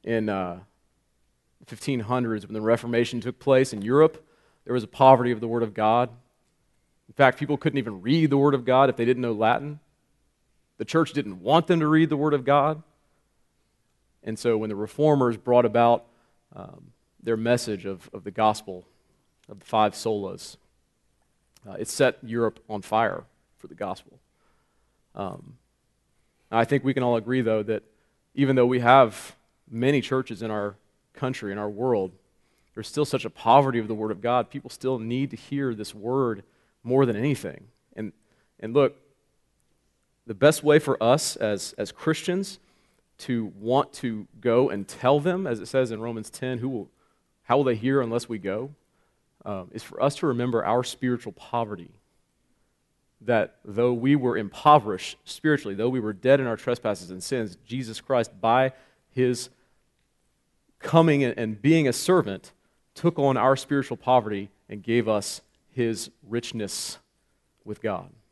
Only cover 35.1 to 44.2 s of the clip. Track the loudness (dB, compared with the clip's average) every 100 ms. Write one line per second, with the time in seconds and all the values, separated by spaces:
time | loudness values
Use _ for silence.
35.1 | -6 -6 -8 -10 -6 -6 -6 -12 -10 -4
36.1 | -2 -2 -4 _ _ _ _ 0 2 2
37.1 | 2 -2 -2 -6 -14 -20 _ _ -12 -12
38.1 | _ _ _ _ _ -2 0 0 -2 _
39.1 | _ _ _ _ _ _ _ _ _ _
40.1 | _ -16 2 2 4 4 4 4 0 2
41.1 | 2 0 -4 -4 -4 -8 -10 -10 -4 -4
42.1 | -2 -4 -4 -6 -14 _ _ _ _ _
43.1 | _ -6 -6 -6 -8 0 0 0 -6 -8
44.1 | -8